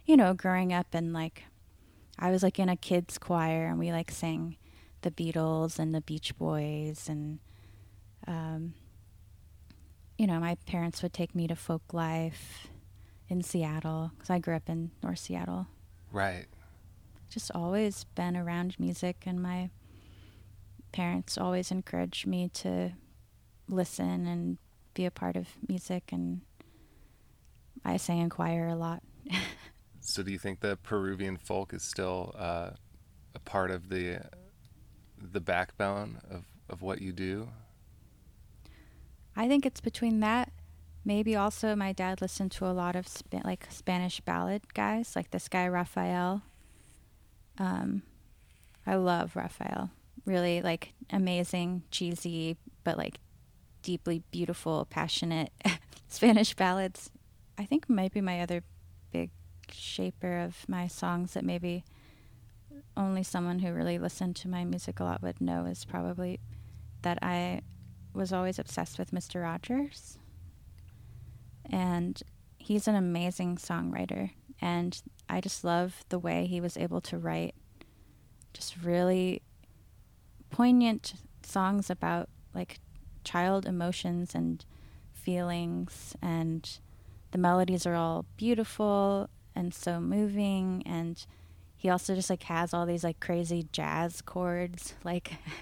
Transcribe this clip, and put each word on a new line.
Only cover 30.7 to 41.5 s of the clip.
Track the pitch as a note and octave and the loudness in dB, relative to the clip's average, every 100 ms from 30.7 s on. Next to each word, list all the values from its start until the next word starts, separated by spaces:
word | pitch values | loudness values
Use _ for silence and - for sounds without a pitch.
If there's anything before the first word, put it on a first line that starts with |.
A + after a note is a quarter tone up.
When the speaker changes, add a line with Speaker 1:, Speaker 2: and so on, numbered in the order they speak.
| G2 | -2
Speaker 2:
Peruvian | - G#2+ F#2+ F#2+ G2 F#2 | 0 0 0 -2 -2 -4
folk | - F#2+ F#2+ | -2 -2 -2
is | F#2+ | -6
still, | - - F#2 F#2 F2+ - | -6 -2 -2 -2 -4 -6
uh, | F2 E2+ F2+ - - - - - - - | -4 -2 -4 -10 -18 -20 -20 -20 -20 -18
a | |
part | - G2+ F#2 | -4 0 2
of | F#2 F2+ | 0 -2
the, | F#2+ F2+ F2+ - - - - - - - - - - | -2 -2 -4 -10 -16 -20 -20 -20 -20 -20 -20 -20 -18
the | F#2+ F#2+ | -8 -4
backbone | E2+ F2+ F2+ - G2+ G2+ G#2 A2+ - | 0 0 0 0 0 0 -4 -10 -12
of, | F#2 - - - | -12 -12 -18 -14
of | F2+ | -8
what | F#2+ F#2+ | -4 -4
you | F#2+ | -4
do? | F2+ F#2+ G2 A#2 A2+ - - - - - - - - - - - - - - - - - - | -4 -2 -2 -6 -12 -20 -20 -20 -20 -20 -20 -20 -20 -20 -20 -20 -20 -20 -20 -20 -20 -10 0
Speaker 1:
I | A#3 | 4
think | C#4+ C4+ | 6 4
it's | - | 0
between | A#3 - A#3 A3 | -4 0 2 4
that. | G#3+ A#3 B3 - - - - - | 4 4 0 -6 -20 -20 -20 -6
Maybe | G#3 G#3 G#3+ G#3+ | 0 2 4 4
also | G3+ | 2